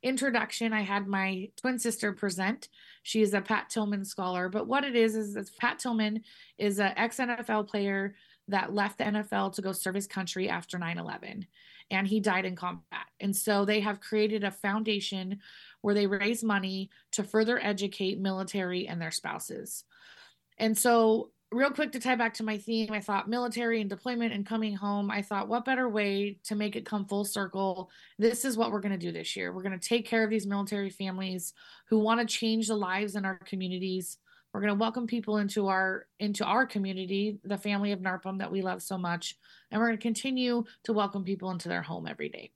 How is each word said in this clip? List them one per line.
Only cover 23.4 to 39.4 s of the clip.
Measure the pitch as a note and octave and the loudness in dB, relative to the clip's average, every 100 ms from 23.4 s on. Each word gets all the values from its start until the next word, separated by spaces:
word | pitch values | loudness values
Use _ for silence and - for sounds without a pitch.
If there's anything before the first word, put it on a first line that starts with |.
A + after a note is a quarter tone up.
| B3 A3+ A#3 A3+ | -2 -2 0 0
and | G3+ | -2
deployment | G3 B3+ A#3+ A#3 | -4 -4 -2 -2
and | G#3 G3+ | -2 -2
coming | A3+ A3 | -2 -2
home, | G3 G3+ G3+ G3+ | -2 -2 0 0
I | G#3 | -2
thought, | G3+ G3 G3+ | -2 -2 0
what | A#3 A#3 | -2 0
better | B3+ B3+ | 0 2
way | G#3+ G3+ G3 G3+ G3+ | 2 2 0 -2 -4
to | - | -6
make | G#3+ G#3 | -2 -2
it | G#3+ F#3+ | -4 -4
come | G#3+ | -4
full | G3 G3+ G3+ | -2 -2 -2
circle? | G#3 F#3+ F#3+ G3 F#3 F3+ - - - | -2 -4 -2 -2 -2 -8 -14 -20 2
This | A3 A#3+ C4+ | 2 4 -2
is | A3 | 0
what | A3+ | 0
we're | G3+ | 0
gonna | G3 F#3+ | 0 -2
do | E3+ | -4
this | E3 E3 G3 | -6 -6 -4
year. | F3+ | -4
We're | F#3 | -4
gonna | F#3+ F#3 | -6 -6
take | - A#3+ - | 0 0 2
care | A3+ | 2
of | A3 | 4
these | A3 G3 | 2 0
military | G3+ G3+ G#3 G3 | -2 -2 -2 -4
families | F#3 F#3+ F#3 F#3+ F#3 E3+ - - - _ | -4 -6 -4 -4 -4 -6 -14 -20 -20 _
who | A3 | 4
wanna | G#3+ A#3 | 6 4
change | A#3 - A3+ A3+ A3 | 2 0 2 2 2
the | G#3+ | 0
lives | F#3 F#3+ G#3 | 0 0 -2
in | G3+ G3 | -2 -4
our | F#3 | -4
communities. | - F#3+ F#3 F3+ F#3+ F#3 F3 - _ _ _ | -6 -4 -2 -2 -2 -2 -4 -12 _ _ _
We're | G3+ | -2
gonna | G#3 | 0
welcome | G3+ A3+ A#3+ A#3 | 2 2 0 -2
people | A#3+ G#3 G#3+ | -4 0 0
into | G3+ G#3+ G3 | 0 0 2
our, | F#3+ F#3+ F#3+ - _ | 2 2 -2 -8 _
into | G#3 G3+ | -4 -2
our | G#3+ G#3+ | 2 2
community, | C4 G#3+ G3 F#3 F#3 G3 G#3 G#3 | 2 0 -2 -2 -2 0 0 -2
the | G3 G3 | -4 -4
family | G#3 G3+ G3+ | 0 0 0
of | G3 | 0
narpm | F#3 F3+ F#3+ F#3+ | -2 -2 -4 -6
that | F3+ | -2
we | G3 | -2
love | F#3 F#3 | -2 -4
so | - F#3+ | -4 -4
much. | F3 E3+ - - | -2 -2 -4 -12